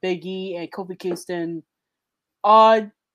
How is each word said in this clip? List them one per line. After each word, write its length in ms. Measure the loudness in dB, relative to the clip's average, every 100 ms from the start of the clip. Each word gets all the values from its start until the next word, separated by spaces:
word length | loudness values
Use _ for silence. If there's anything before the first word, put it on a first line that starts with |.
Big 240 | -6 -6
E, 320 | -8 -10 -10 -10
and 140 | -10
Kofi 280 | -12 -12 -10
Kingston, 640 | -8 -8 -8 -8 -8 -10 -14 _ _ _ _ _ _ _
uh, 380 | 4 6 8 4 0 _ _